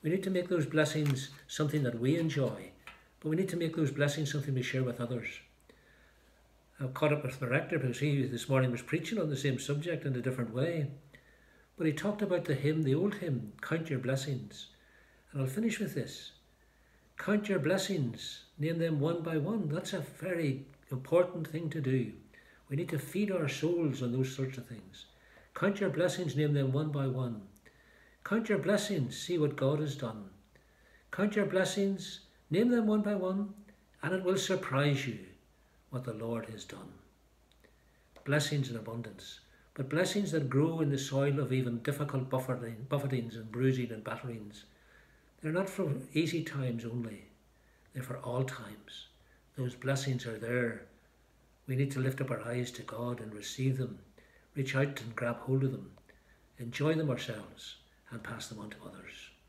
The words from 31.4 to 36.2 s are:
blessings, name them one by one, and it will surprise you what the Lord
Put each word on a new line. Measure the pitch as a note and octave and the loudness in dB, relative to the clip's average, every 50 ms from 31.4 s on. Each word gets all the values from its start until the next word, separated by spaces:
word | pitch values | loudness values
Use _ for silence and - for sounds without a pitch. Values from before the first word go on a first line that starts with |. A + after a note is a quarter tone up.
| G3 | 2
blessings, | D#3 F3+ F#3 F#3 F3 - G3+ G3 G3 G3 F#3 - - - - - - _ _ _ _ | 4 4 4 4 4 4 2 2 2 2 0 -4 -10 -12 -14 -16 -20 _ _ _ _
name | D3 F3+ A#3 B3 | 4 4 6 6
them | B3 A#3 A3 G#3+ | 6 6 4 4
one | G#3+ G#3 | 4 4
by | G3+ G#3 G#3 | 4 2 0
one, | G3 F3+ F#3 F#3+ G3 G3+ G3+ - - - - - _ _ _ _ _ | 0 0 0 0 0 -2 -4 -6 -14 -18 -20 -20 _ _ _ _ _
and | - D3+ | -2 0
it | F#3 F#3 F#3+ | 0 2 2
will | F3+ F#3+ | 2 2
surprise | F#3+ - - F#3+ - - - C3 C3+ C#3+ D3 C#3 C3 - | 2 4 2 2 0 2 2 2 4 6 6 4 2 0
you | B2 G#2+ G2+ F#2 - - - _ _ _ _ _ _ _ _ _ _ | -2 -6 -6 -10 -16 -20 -20 _ _ _ _ _ _ _ _ _ _
what | C#3 B2 | -8 -6
the | B2+ A#2+ | -6 -6
Lord | A2 G#2+ | -6 -4